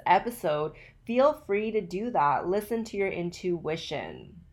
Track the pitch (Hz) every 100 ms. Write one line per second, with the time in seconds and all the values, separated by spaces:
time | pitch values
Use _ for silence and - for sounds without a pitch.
0 | - 185 233 233 175 151 156 - - -
1 | - 240 285 294 - 202 220 214 175 180
2 | 233 196 143 135 170 196 214 233 226 202
3 | 196 - 175 175 185 170 151 160 - 147
4 | 85 65 - 85 -